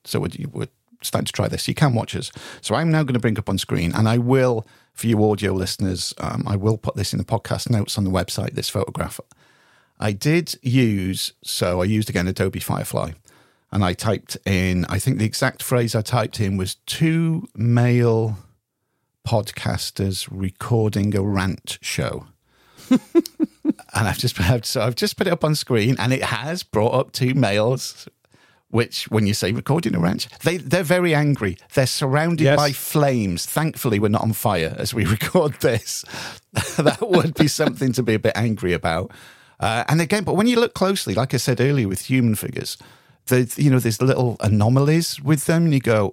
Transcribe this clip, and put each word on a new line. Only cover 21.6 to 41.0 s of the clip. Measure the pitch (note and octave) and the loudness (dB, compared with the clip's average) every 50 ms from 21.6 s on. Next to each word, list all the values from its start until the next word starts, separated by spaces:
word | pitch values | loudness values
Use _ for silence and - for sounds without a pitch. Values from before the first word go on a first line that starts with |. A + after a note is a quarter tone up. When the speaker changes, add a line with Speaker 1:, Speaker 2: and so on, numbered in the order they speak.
| - - - - | -8 -12 -12 -10
Speaker 1:
show." | - - - - - - - - - - _ _ _ _ _ _ _ _ _ - - - | -10 -8 -4 -4 -4 -4 -4 -8 -12 -16 _ _ _ _ _ _ _ _ _ -10 -2 0
<laughs> | B3+ - - - - E4 - - _ - D#4+ - _ _ - D#4 - - - _ - | 0 0 0 2 0 0 0 0 _ -6 -6 -6 _ _ -4 -4 -4 -4 -6 _ -2
And | - G#2+ G2 | 0 0 0
I've | C#3 - | 0 -2
just, | - B2 - - | -2 -4 -2 0
I've, | F2+ F2 B2+ A#2+ - | 2 2 2 2 0
so | - - B2+ G#2+ | -2 -2 -2 0
I've | A#2+ B2 | -2 -2
just | - G#3 G#3 - | -2 -4 -4 -2
put | - G3+ F#3+ | -2 -2 -2
it | E3+ | -2
up | E3+ - | 0 0
on | D3+ D3+ | 0 0
screen, | D3 - - C3 A2+ G2+ A#2 C3+ - | 0 -2 0 0 2 4 2 2 2
and | G2+ B2 C3 | 2 0 0
it | C3 - | 0 -2
has | - A#2 G#2+ B2 D3+ E3+ F3+ - | -2 -4 -4 -4 -6 -6 -8 -8
brought | _ - G#2+ G#2+ A#2+ - | _ 0 2 2 2 2
up | B2+ C3+ - - | 0 0 -2 -2
two | - C3 B2 C3 | -2 0 0 2
males, | C#3 B2 G2+ G2+ G#2 G#2+ A#2 C3+ C3 - - - - - - _ _ _ _ _ _ _ _ _ _ _ _ | 2 2 2 2 2 2 2 0 -2 -4 -10 -14 -14 -20 -20 _ _ _ _ _ _ _ _ _ _ _ _
which, | - A2+ A#2 - - - - - | 0 0 0 0 -2 -10 -6 -2
when | A2 A2 G#2+ | 0 2 2
you | G2 G#2+ | 2 0
say | - - F#2 A2 | 0 0 -2 -2
recording | A#2+ F#2+ - C#3 E3+ F3 - - | -2 -2 0 0 0 0 0 0
a | - | 0
rant, | E2 F2 - - - - - - - | 0 0 0 -2 -6 -10 -8 -4 -2
they, | D#3+ F3 | -2 -2
they're | F3+ C#3 C3+ D3 F3+ F#3+ | -2 -2 0 0 0 2
very | C#3+ F3+ F3+ F3+ F3 D#3 | 4 2 2 4 4 2
angry. | D3 D3+ D3 C#3 - A2 F#2+ F2+ - _ _ - | 4 4 2 2 2 0 -2 -4 -4 _ _ 0
They're | - C3 | 0 2
surrounded | B2+ - - D3+ C3+ C3 D3 D#3+ E3+ E3+ D3+ - | 2 0 -2 -2 0 2 2 2 2 0 2 4
Speaker 2:
Yes. | C3+ C#3+ | 4 4
Speaker 1:
by | D3 D3 C#3+ C3+ | 4 4 2 0
flames. | - - - - D#3 D3 C#3 C3 A#2+ G#2 F#2 E2+ - - | -4 -6 -2 0 2 2 4 2 2 2 0 -2 -2 -4
Thankfully, | - - D3 D#3 D#3+ - - - B2 G#2+ G2+ | -4 -4 -2 -2 -2 -4 -2 -2 0 2 2
we're | G#2+ G#2 | 2 2
not | G#2 - - | 2 2 0
on | A2 G#2+ | 0 -2
fire | - - A#2 G2 E2+ D#2+ D#2 - - | 0 0 0 0 0 0 -2 -4 -6
as | - - - | -6 -4 -2
we | A2+ G2 | 0 0
<laughs> | |
record | E2 G#2+ G#2+ - - - F#3 D#3+ D3 - - | 0 0 0 0 0 2 2 2 2 0 0
this. | - C#3+ A#2 A2+ - - - - - - - - - - - - _ _ - | 0 0 0 0 -2 -6 -10 -10 -10 -12 -14 -12 -12 -14 -14 -18 _ _ -6
<laughs> | G#2+ - - - | -6 -6 -4 -2
That | - D3 D3 - - A#3 A#3 | 0 2 2 2 2 2 2
would | F3+ F3 - E3 D3 | 4 4 4 2 2
be | - D#3 | 2 2
something | C#3+ - - D#3 C#3 A#2+ - C3+ C3 A#2 | 2 2 2 0 0 0 0 0 0 0
to | - B2 | 0 2
be | A2+ A2 | 2 2
a | G#2+ | 2
bit | - A2 - | 2 0 0
angry | G2+ A2+ A#2 A2 G2 - F2+ E2+ | 2 0 0 0 0 0 0 0
about. | E2 - F2+ E2 E2 G2 - - - - - - - - _ _ - | 0 0 0 0 0 -2 -6 -10 -18 -20 -20 -20 -20 -20 _ _ -4
Uh, | - G#2 A2+ A#2+ - - | -2 -2 0 0 0 2
and | D3+ E3 | 2 2
again, | E3+ C#3+ G3+ G#3+ G3 | 2 2 0 -2 0
but | D#3+ C3+ | 0 0
when | F3 G#3+ B3 | 2 2 4
you | B3 A#3 | 4 2
look | A#3 A3+ - | 2 0 0
closely, | - F#3+ F#3 G3 F#3+ | 0 0 0 0 0